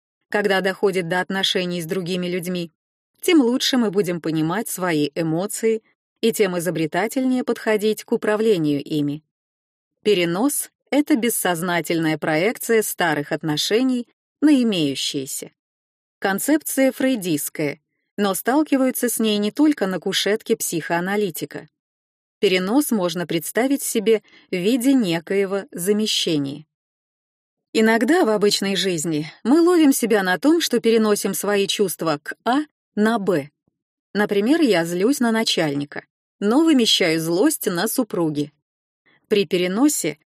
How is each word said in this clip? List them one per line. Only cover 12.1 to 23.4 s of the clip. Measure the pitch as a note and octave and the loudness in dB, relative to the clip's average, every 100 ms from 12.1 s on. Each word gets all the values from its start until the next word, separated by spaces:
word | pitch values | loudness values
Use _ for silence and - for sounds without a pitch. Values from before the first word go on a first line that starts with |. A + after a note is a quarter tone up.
| D#3 | -2
проекция | F3+ D#3 G3+ - - A3+ | 0 0 0 -2 0 0
старых | G#3+ - E3+ D3 D3 | 0 -2 0 0 -4
отношений | D#3+ D#3+ D3+ - G#3+ C4 B3 - _ _ - | -6 -4 -4 0 0 0 -2 -6 _ _ 0
на | D4+ C4+ | 4 4
имеющиеся. | A#3 F#3 C#3+ C3 - C#3+ C3+ - - _ _ _ _ _ _ _ | 2 0 -2 -2 -6 -6 -6 -10 -12 _ _ _ _ _ _ _
Концепция | G3 G3 - D4+ - C4+ C4 | -4 -2 0 0 0 0 0
фрейдистская, | - C4 B3 F3+ D3 - - D3 - _ _ _ - | 2 -2 -2 -2 -4 -4 -4 -6 -6 _ _ _ -4
но | G3+ | -2
сталкиваются | F#3 - C#4+ D4+ C4 C4 - A#3+ | 0 0 0 2 2 0 0 -4
с | - | -2
ней | A3 G#3 | 0 0
не | G#3 | -2
только | - D#4 D4 F#3+ | 2 2 2 -2
на | F#3 | -4
кушетке | G3 - G3 A3 - - | -4 -2 -2 -2 -2 -4
психоаналитика. | - E3 - E3+ F3+ G#3 G3+ - D3 - D#3+ _ _ _ _ _ _ - | -2 -6 -4 -4 -2 -2 -4 -6 -10 -12 -16 _ _ _ _ _ _ -2
Перенос | G3+ F#3 F#3 C4+ D4 | 0 2 2 0 0
можно | A3 F3 F3 D#3+ | 0 -2 -4 -4
представить | E3 | -4